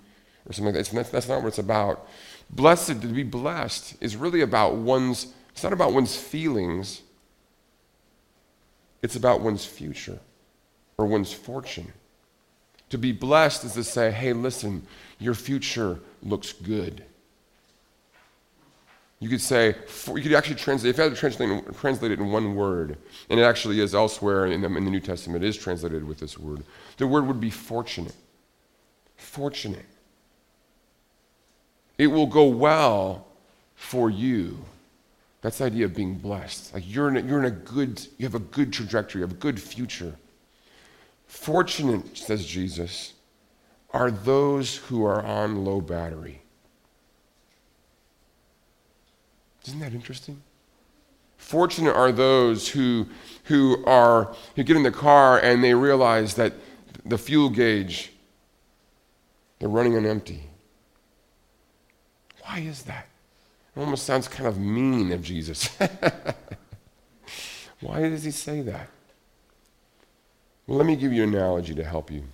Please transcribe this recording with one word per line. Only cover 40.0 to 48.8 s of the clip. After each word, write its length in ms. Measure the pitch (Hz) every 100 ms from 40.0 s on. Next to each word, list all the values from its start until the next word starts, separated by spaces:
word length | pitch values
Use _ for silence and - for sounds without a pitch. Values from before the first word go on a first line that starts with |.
| 87 78 _ _ _ _ _ _ _ _ _ _ _
"Fortunate," 880 | - - 165 175 - 139 104 - -
says 280 | - 107 78
Jesus, 680 | 87 92 80 87 95 - - _ _ _ _ _ _ _
"are 200 | 123 123
those 640 | 104 110 139 143 139 127 -
who 300 | - 120 107
are 180 | 104
on 400 | 107 104 107 104
low 180 | 98 98
battery." 600 | 80 85 82 80 82 69 _ _ _ _ _ _ _ _ _ _ _ _ _ _ _ _ _ _ _ _ _ _ _ _